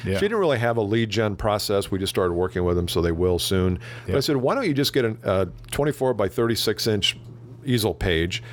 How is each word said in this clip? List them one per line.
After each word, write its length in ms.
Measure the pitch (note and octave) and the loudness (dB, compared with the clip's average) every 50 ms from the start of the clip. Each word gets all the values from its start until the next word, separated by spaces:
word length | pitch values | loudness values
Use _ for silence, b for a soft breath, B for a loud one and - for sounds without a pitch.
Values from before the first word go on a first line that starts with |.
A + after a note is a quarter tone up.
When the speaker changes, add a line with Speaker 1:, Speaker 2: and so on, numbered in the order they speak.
| B | B
Speaker 1:
Yeah. 100 | F#2 F#2+ | -2 0
Speaker 2:
she 60 | F#2+ | 0
didn't 180 | F#3+ G3+ A#3 A3 | 0 0 0 0
really 200 | F#3+ D#3+ C#3 A#2 | 2 2 2 2
have 180 | A#2 A#2+ A#2 | 2 0 2
a 60 | A#2 A2 | 0 0
lead 280 | G2+ G#2+ A#2 A#2 A2 | 0 2 0 0 0
gen 240 | F#2+ G#2+ A2+ G#2+ G2+ | 0 0 0 0 0
process. 560 | F2+ - G#2+ G#2 G#2 - - G#2 G2 G2+ - | 0 0 0 0 0 0 0 0 0 0 0
We 80 | G2+ F#2+ | -2 -2
just 120 | G2 F#2+ | -2 -2
started 240 | - A2 F#2+ F2+ E2+ | 0 0 2 2 2
working 280 | E2+ F#2 F2+ - F#2 F2 | 0 0 0 0 0 0
with 120 | F2 F2 | 2 2
them, 100 | F2 F2 | 2 0
so 160 | F2 - F2 E2+ | 0 0 0 0
they 80 | E2+ E2 | 2 2
will 280 | E2 F2+ F#2 F2+ E2+ | 2 2 2 2 2
soon. 400 | - - G2 F#2+ F#2 F#2 F2+ F2 B B B B B | 0 0 2 2 2 2 0 -2 B B B B B
But 60 | B F#2+ | B 0
I 20 | |
Speaker 1:
Yeah. 40 | C#3 | 0
Speaker 2:
said, 160 | C3+ - D3+ | 2 2 0
"Why 180 | C3+ B2 C#3+ G3 | 2 2 0 0
don't 120 | C4+ C4+ F#3+ | 0 0 0
you 60 | C#3+ | 0
just 180 | C3+ C#3+ - - | 0 0 0 2
get 120 | C#3 B2 | 0 0
a, 120 | A2+ A2 A2 - | 0 -2 -2 -2
a 240 | - G2 F#2+ F#2+ F2+ - - - - - | 0 2 2 0 0 -4 -10 -14 -8 -4
twenty-four 420 | - C#3+ D3+ C3+ - C3+ C3 A#2+ | -2 0 0 0 0 0 0 2
by 140 | G#2 G#2 F#2 | 2 0 0
thirty-six 580 | - - A#2 A#2 A2+ G#2 - - G#2+ - - | 0 0 0 2 2 0 0 -2 -2 0 0
inch 300 | A#2 G#2+ G2+ - - - - - - - - - - - - - | 0 2 2 0 0 -2 -4 -10 -18 -18 -18 -18 -20 -20 -10 -2
easel 280 | - B2 A#2+ G2+ G#2+ F2 | 0 0 2 2 0 0
page 480 | - - F#2+ F2 D#2+ E2+ F2 F#2 - B B | 0 0 2 2 2 2 0 -2 -6 B B